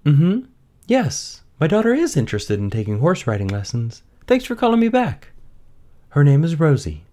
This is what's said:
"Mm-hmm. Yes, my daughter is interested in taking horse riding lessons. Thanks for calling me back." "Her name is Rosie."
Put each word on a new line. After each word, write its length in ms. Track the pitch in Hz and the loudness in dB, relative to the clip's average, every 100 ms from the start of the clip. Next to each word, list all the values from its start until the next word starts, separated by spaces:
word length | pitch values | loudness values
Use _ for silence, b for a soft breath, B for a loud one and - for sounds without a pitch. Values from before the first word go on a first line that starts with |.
"Mm-hmm. 420 | 151 143 170 220 - _ _ _ - | 4 4 4 0 -6 _ _ _ -2
Yes, 560 | 254 165 - - - _ _ | 0 0 -6 -12 -18 _ _
my 80 | 156 | 0
daughter 280 | 208 226 | 2 2
is 220 | 262 330 151 | 0 0 -2
interested 440 | 110 104 - 101 | -2 -4 -4 -4
in 100 | 101 | -2
taking 280 | 113 104 107 | -4 -4 0
horse 280 | 156 180 - | 0 0 -2
riding 220 | 107 95 | -2 -2
lessons. 540 | 101 101 120 117 - _ _ - | -4 -4 -6 -6 -10 _ _ -2
Thanks 180 | 254 | -2
for 100 | 262 | 0
calling 260 | 233 240 233 | -2 0 2
me 80 | 226 | 2
back." 440 | 254 226 - - - - - - - - - - | 0 -2 -6 -14 -20 -20 -20 -20 -20 -20 -20 -4
"Her 120 | 143 | 2
name 220 | 143 139 | 4 4
is 160 | 165 160 | 2 0
Rosie." 440 | 160 135 87 76 - | 2 2 -2 -12 -16